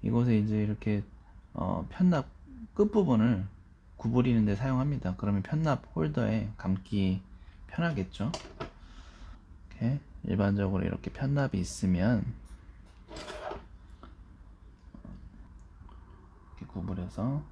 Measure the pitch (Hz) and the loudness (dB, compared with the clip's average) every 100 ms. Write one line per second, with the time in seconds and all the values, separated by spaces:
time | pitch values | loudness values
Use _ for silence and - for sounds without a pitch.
0 | 107 117 123 110 107 107 107 104 - 104 | 2 2 6 4 4 2 2 0 0 0
1 | 101 - - - - - 92 92 - - | -2 -14 -20 -20 -12 -4 -2 -2 -4 4
2 | 180 160 135 - - - - - 214 214 | 4 4 0 -12 -18 -16 -12 2 4 4
3 | 175 113 117 101 98 - - - - - | 4 6 6 4 -2 -10 -20 -20 -20 -4
4 | 113 120 127 117 107 101 135 131 139 135 | 2 4 6 6 4 2 2 2 2 0
5 | 90 92 104 101 95 156 160 131 - - | -2 -2 2 2 2 0 2 0 -2 -2
6 | 156 147 110 110 101 - 92 95 - 101 | 0 2 2 0 -2 -4 -2 -2 0 2
7 | 95 92 - - - - - - 170 139 | 2 0 -4 -20 -20 -20 -10 -2 0 0
8 | 92 - 110 - - - - - - - | -4 -2 -4 -4 -10 -12 -12 -12 -20 -18
9 | - - - - - - - - 113 143 | -18 -18 -18 -18 -20 -20 -18 -4 0 0
10 | - - - 95 101 101 98 95 92 - | -4 -12 -2 2 4 4 2 2 0 -2
11 | - - 135 143 135 - 87 - 92 90 | -6 -4 0 2 2 0 -2 0 2 4
12 | 98 117 - - - - - - - - | 4 2 0 -6 -14 -18 -18 -20 -20 -20
13 | - - - - - - - - - - | -16 -14 -12 -10 -8 -10 -12 -20 -20 -20
14 | - - - - - - - - - - | -18 -20 -20 -20 -20 -20 -20 -20 -20 -18
15 | - - - - - - - - - - | -16 -16 -16 -18 -18 -20 -20 -20 -18 -18
16 | - - - - - - - 101 90 95 | -20 -20 -20 -20 -20 -16 -10 -6 -4 -4
17 | 92 - 113 143 151 | -6 -2 -2 -2 -6